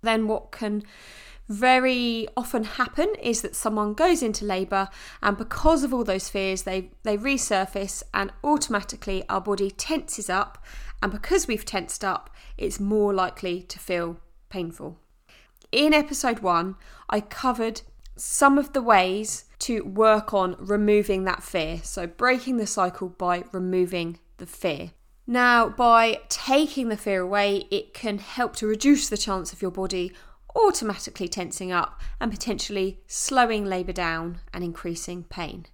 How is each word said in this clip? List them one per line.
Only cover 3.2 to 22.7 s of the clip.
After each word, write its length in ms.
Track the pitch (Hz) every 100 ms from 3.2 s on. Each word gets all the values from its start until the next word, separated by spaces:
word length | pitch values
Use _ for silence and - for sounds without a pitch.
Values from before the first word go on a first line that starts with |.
is 200 | - 226
that 160 | - -
someone 380 | 226 214 208
goes 280 | 214 330 349
into 220 | 233 208
labour 440 | 208 185 190 196 190 - - -
and 140 | 202 202
because 460 | 233 - 311 320
of 100 | 269
all 120 | 247
those 240 | 233 190 185
fears, 340 | 202 190 190
they, 280 | 190 190 180 -
they 140 | - 208
resurface 880 | 247 269 - 196 190 202 196 - -
and 160 | - 196 -
automatically 800 | 285 294 294 220 - 214 - 190 -
our 120 | 196
body 300 | 185 196 196
tenses 600 | - - 311 - - 202
up. 340 | 185 208 - - - - -
And 80 | 196
because 380 | 208 - 370 -
we've 160 | 214
tensed 400 | - 190 - -
up, 260 | 202 185 - - - -
it's 220 | 202 196
more 340 | 202 214 208
likely 500 | 196 180 - 190 175
to 160 | 175 -
feel 420 | - 180 170 170 - - _
painful. 480 | 196 170 165 151 165 _ _ _ - _ _ _
In 200 | 240 302
episode 480 | 302 294 285 262 226
one, 360 | 190 170 180 190 - - -
I 100 | 214
covered 640 | 214 - 262 233 226 220 - - -
some 440 | - - - 277 277
of 160 | -
the 80 | 269
ways 640 | 233 208 185 196 214 - - -
to 200 | - 226
work 520 | - 190 220 214 208
on 220 | 202 185 180
removing 680 | 185 208 208 208 208 190
that 180 | 190 180
fear. 380 | - 185 156 170
So 240 | - - 175
breaking 520 | - 247 254 247 247
the 80 |
cycle 420 | 208